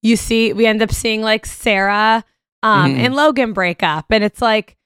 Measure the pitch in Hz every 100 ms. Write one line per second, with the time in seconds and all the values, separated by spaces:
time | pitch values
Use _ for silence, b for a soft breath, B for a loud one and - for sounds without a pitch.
0 | 220 226 - 226 226 202 226 214 220 -
1 | 233 220 220 214 - - - 196 196 202
2 | 214 226 - _ _ _ 220 202 - -
3 | 240 269 302 262 240 196 180 175 175 156
4 | - 220 208 - 233 214 208 _